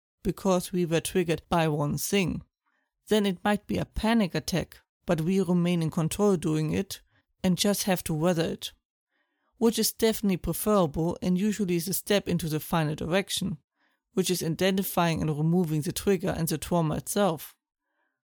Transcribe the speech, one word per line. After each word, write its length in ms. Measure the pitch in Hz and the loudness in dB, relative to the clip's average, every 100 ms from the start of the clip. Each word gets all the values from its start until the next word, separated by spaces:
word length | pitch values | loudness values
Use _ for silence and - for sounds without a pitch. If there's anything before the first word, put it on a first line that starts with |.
| _ _ | _ _
because 500 | - 175 196 185 175 | -6 -2 2 0 0
we 140 | 180 175 | -2 0
were 140 | 165 | 0
triggered 420 | - 185 170 160 - | 0 -2 0 -2 0
by 200 | 175 160 | 0 2
one 300 | 151 147 147 | 0 -2 -2
thing, 440 | - 202 185 - - _ _ _ _ _ - | 0 0 0 -2 -10 _ _ _ _ _ 0
then 180 | 214 202 | 2 2
it 120 | 180 | 0
might 220 | 214 208 - | 0 -2 -2
be 100 | 180 | -6
a 80 | |
panic 500 | 165 - 214 233 190 | -4 -4 0 2 2
attack, 440 | 156 - 170 - - _ _ | -2 -2 -2 -4 -10 _ _
but 160 | - 170 | -2 0
we 200 | 160 190 | 2 0
remain 420 | 180 180 175 175 | 2 2 2 2
in 80 | 160 | 0
control 460 | 160 160 - 208 190 | 0 -2 2 2 2
doing 360 | 160 156 156 | 2 0 0
it 280 | 175 196 - _ _ _ _ | -2 -4 -8 _ _ _ _
and 140 | 185 175 | 0 2
just 280 | 202 196 | 2 0
have 180 | - 180 | 0 0
to 100 | - | 0
weather 300 | 160 165 170 | 0 2 2
it, 280 | 165 196 - - _ _ _ _ _ _ _ _ | 0 -4 -10 -14 _ _ _ _ _ _ _ _
which 200 | 233 226 | 2 2
is 140 | 220 | -2
definitely 440 | - 226 220 202 175 | 2 0 2 0 0
preferable 800 | - 165 - 208 170 143 160 - | -2 -4 2 2 2 0 -2 -2
and 160 | 180 180 | 0 0
usually 380 | 208 202 196 175 | 0 0 0 -2
is 120 | 170 | -2
a 60 | |
step 340 | 180 - 208 - | -6 0 0 0
into 200 | 170 160 | -2 -2
the 120 | 151 | -4
final 340 | - 170 151 | -2 0 0
direction, 640 | 151 165 180 196 - 185 156 _ _ _ _ _ | -2 -2 -2 -2 -4 -6 -8 _ _ _ _ _
which 180 | - 185 | -2 0
is 120 | 175 | 0
identifying 760 | 160 156 185 196 190 - 170 160 | -2 0 0 0 -2 0 0 2
and 160 | 156 147 | -2 0
removing 440 | 156 175 170 156 | 2 2 2 0
the 120 | 147 | -2
trigger 420 | - - 190 185 156 | -4 0 0 0 -2
and 120 | 165 | -2
the 100 | 151 | -4
trauma 380 | - 175 160 147 | -2 0 0 -2
itself. 580 | - - 202 160 - _ _ _ _ _ _ _ | -4 0 0 0 -8 _ _ _ _ _ _ _